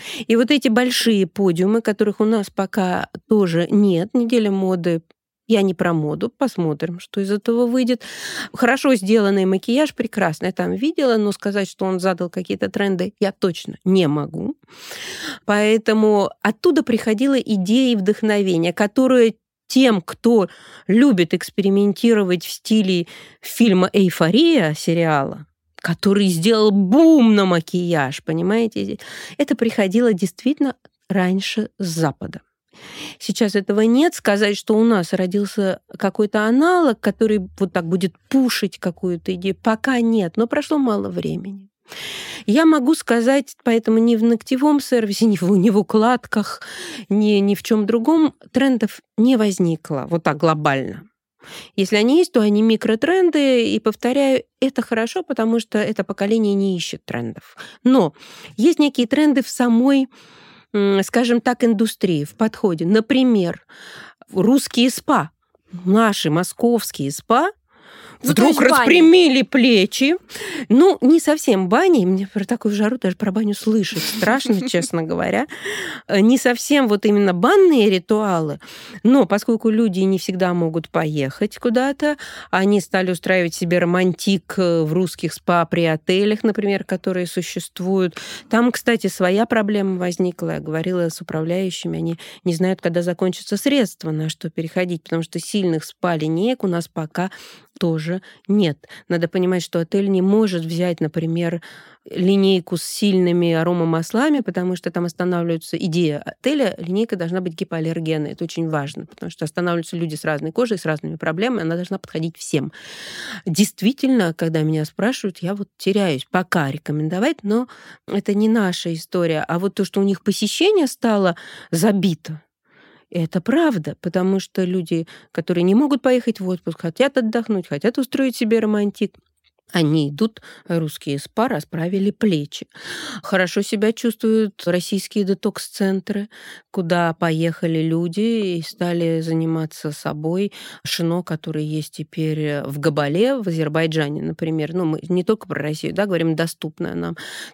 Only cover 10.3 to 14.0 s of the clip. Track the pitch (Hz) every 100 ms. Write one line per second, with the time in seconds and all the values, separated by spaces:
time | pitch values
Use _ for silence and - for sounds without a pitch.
10.3 | 156 180 185 175 190 285 339 269 226 208
11.3 | 196 208 202 190 - 190 185 185 180 175
12.3 | - 185 196 196 - 202 185 190 - 196
13.3 | - 190 165 - - 185 190